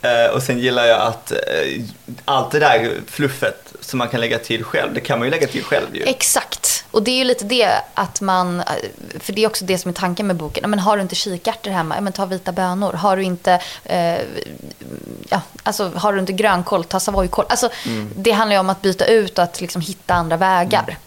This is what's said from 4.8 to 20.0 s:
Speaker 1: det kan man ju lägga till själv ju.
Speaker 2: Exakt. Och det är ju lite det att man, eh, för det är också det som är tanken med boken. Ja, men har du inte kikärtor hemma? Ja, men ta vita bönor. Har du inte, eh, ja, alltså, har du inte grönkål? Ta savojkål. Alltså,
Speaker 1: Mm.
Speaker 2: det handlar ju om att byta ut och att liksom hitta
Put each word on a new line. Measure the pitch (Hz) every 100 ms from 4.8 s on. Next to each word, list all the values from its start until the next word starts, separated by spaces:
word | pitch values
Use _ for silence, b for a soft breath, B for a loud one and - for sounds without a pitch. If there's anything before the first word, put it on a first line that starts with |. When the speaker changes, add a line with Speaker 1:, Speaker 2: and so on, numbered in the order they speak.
| -
Speaker 1:
det | -
kan | - 117
man | 123
ju |
lägga | 165 139
till | 175
själv | - - - -
ju. |
Speaker 2:
Exakt. | - 262 - 254 - - - - -
Och | 220
det | 214
är | 254
ju |
lite | 254 240
det | 202 247 202 - -
att | - 190 -
man, | 196 185 180 175
eh, | - - - - - -
för | -
det | 202
är | 220
också | 214
det | 185 185
som | 185
är |
tanken | 175 185 175 208
med | 175
boken. | 151 -
Ja, | 202
men | 208
har | 190 208
du |
inte | 185
kikärtor | - 208 175 220 - 202
hemma? | 185 160
Ja, | 151
men | 196
ta | 185 190
vita | 185 185
bönor. | 180 185 180 196
Har | 160 202 190
du |
inte, | 185 180 - 180 B B
eh, | - 180 170 170 - - - 76 - - - - - - -
ja, | 190 - -
alltså, | - 208 190 165
har | 208
du | 196
inte | 190
grönkål? | 185 214 180 175 190
Ta | 170 185
savojkål. | - 196 185 - -
Alltså, | 247 233 B B
Speaker 1:
Mm. | 233 107 107
Speaker 2:
det | 214
handlar | 208 220 202
ju |
om | 190
att | 190
byta | 196 185 -
ut | 226 190 -
och |
att | 175 -
liksom | 175 180
hitta | 165 185